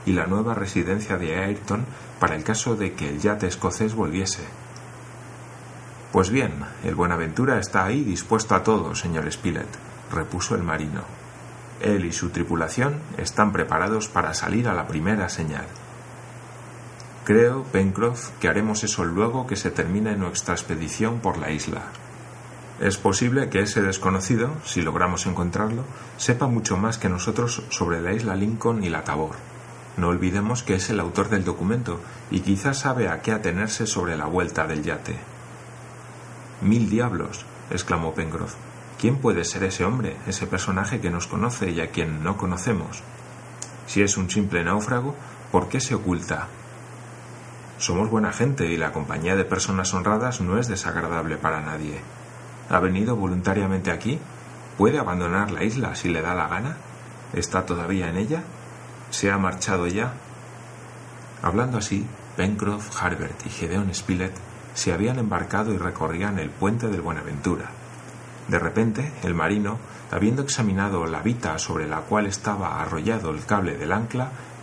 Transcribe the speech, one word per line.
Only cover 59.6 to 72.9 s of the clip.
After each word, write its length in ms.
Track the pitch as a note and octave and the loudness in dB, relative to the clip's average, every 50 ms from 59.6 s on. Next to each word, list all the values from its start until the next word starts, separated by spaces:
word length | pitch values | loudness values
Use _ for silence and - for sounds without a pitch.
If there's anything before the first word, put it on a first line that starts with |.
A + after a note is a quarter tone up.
| - - F#2+ F#2 F2 | 0 0 2 2 2
ya?». 280 | F2 F2 G#2 A#2+ B2+ B2 - - - - - - - - - - - - - - - - - - - - - - - - - | 2 0 0 0 -2 -2 -6 -12 -14 -16 -16 -16 -16 -16 -16 -16 -16 -16 -16 -16 -16 -16 -16 -16 -16 -16 -16 -16 -16 -8 -2
Hablando 340 | - F2 F2+ G#2+ B2+ C3 B2 | 0 2 2 2 2 2 0
así, 300 | - - - G2+ G2 - - - - - - - - | 0 0 0 0 0 0 -2 -8 -12 -16 -8 -2 0
Pencroff, 640 | F2+ G2 G#2 G2 F#2+ G2+ G#2 G#2 - - - - | 2 2 2 2 0 0 -2 -2 -4 -6 -4 0
Harbert 420 | F2+ F2 E2+ D#2+ D#2 D#2 - - - | 0 0 0 -2 -4 -6 -6 -8 -10
y 60 | - | -8
Gedeón 420 | - - E2+ E2 F2+ G2+ G2+ F#2+ E2+ | -6 -4 -2 0 0 2 2 0 0
Spilett 400 | - - - F#2 F2+ F#2 F#2+ - - - - - - - - | -2 0 0 0 0 0 -2 -4 -8 -12 -14 -14 -14 -14 -10
se 220 | - - - F#2 E2+ | -6 -2 0 2 2
habían 240 | F2 G#2 A#2+ B2+ C3 | 4 2 2 2 2
embarcado 560 | A#2 G#2 F#2+ F2 F2 - - G2+ G#2+ A2 G#2 | 2 2 0 0 0 0 0 0 2 2 0
y 20 | |
recorrían 640 | F2+ F2 F2+ - - D#2+ D#2 E2 E2+ G2 G#2 G2+ F2 | 0 0 -2 -2 0 -2 0 0 0 0 0 0 0
el 100 | D2+ C#2+ | -2 -4
puente 400 | C#2 - F#2+ G2+ A2+ A#2+ A#2+ A2 | -2 0 2 2 2 2 0 0
del 140 | G2+ E2+ | -2 -2
Buenaventura. 640 | E2 E2+ E2 D#2 D2+ D2 D2 C#2+ - F#2+ F2 - - - - - - - - - - - - - - - - - - - | -2 -2 -4 -4 -4 -6 -4 -2 0 0 0 0 -2 -8 -12 -14 -14 -16 -16 -16 -16 -16 -16 -16 -16 -16 -16 -12 -2 0
De 100 | F#2+ E2+ | 2 2
repente, 540 | D#2+ E2 - A2 A2+ A#2 G#2+ B2+ C#3 D3+ - - | 2 2 4 4 4 4 2 0 -2 -4 -4 -2
el 120 | - F2+ E2+ | -2 0 2
marino, 440 | E2 D#2 E2+ G2+ G#2+ G#2 G2+ A2+ B2 - - - - - - | 4 4 4 4 2 2 0 -2 -4 -6 -10 -14 -12 -6 -2
habiendo 320 | F#2 F2+ G2+ A2 B2+ C3+ | 0 2 4 4 4 2
examinado 640 | C#3 C3+ - - A#2 G#2 F#2+ G2 G2 G2+ G2 E2+ E2 | 0 0 0 2 2 4 4 4 2 2 2 0 0
la 140 | E2 D#2+ D2+ | 0 0 0
vita 380 | D#2+ A2 A#2+ A#2+ - E2+ D#2+ D#2 | 2 0 0 2 0 -2 -2 -2
sobre 280 | - - E2 D#2 D#2 | -2 -2 -2 -2 0
la 140 | D2+ D#2 D#2 | -2 -2 -4
cual 260 | D2+ - G#2 G#2+ G#2 | 0 2 2 2 2
estaba 540 | G2 G2 - - G#2+ G#2 G2 F#2+ E2 D#2+ D#2 | 2 -2 -2 -2 -2 0 0 0 -2 -2 -2
arrollado 500 | D#2+ F2 | -2 -2